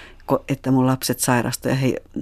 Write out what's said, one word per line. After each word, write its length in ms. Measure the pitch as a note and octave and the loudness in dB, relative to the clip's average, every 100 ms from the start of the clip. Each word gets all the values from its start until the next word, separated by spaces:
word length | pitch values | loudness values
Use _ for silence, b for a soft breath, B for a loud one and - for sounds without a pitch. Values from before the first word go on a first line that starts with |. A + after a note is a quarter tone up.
| B B - | B B -2
ko-, 120 | C#3 - | -2 -2
että 220 | C#3 C3 | -4 2
mun 160 | C3 C3 | 2 2
lapset 320 | C3 - A#2+ | 0 -2 -2
sairastui 520 | - B2 A2+ - B2+ | 2 2 0 -4 -2
ja 40 | C3+ | 0
he, 200 | C3+ - - - | 0 -2 -6 -2